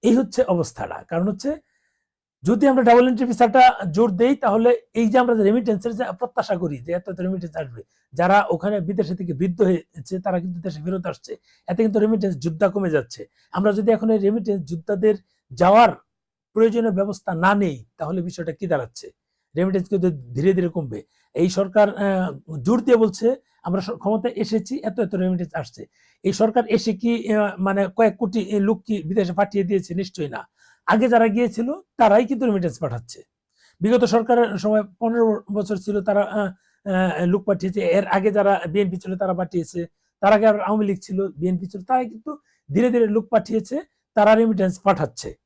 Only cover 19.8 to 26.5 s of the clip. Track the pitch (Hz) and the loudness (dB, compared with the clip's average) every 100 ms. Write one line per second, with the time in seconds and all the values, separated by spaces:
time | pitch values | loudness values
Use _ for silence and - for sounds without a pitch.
19.8 | 180 202 180 151 123 120 165 185 175 170 | -2 0 0 -2 -10 -2 0 2 0 -4
20.8 | 139 107 - _ _ - 175 185 196 202 | -8 -10 -14 _ _ -2 -2 0 0 2
21.8 | 208 196 202 190 185 139 - 156 123 240 | 2 2 -2 0 -2 -6 -12 -6 0 0
22.8 | - 240 220 185 226 269 _ _ 175 185 | 4 4 4 0 -2 -2 _ _ -6 -4
23.8 | 185 - 196 214 240 247 214 220 190 269 | -4 -6 -2 -2 -2 -4 -2 -2 -4 -8
24.8 | - 185 196 196 185 185 170 165 131 - | -8 -4 -4 -2 -2 -2 -6 -10 -12 -16
25.8 | - _ _ _ - 202 220 | -20 _ _ _ -4 0 0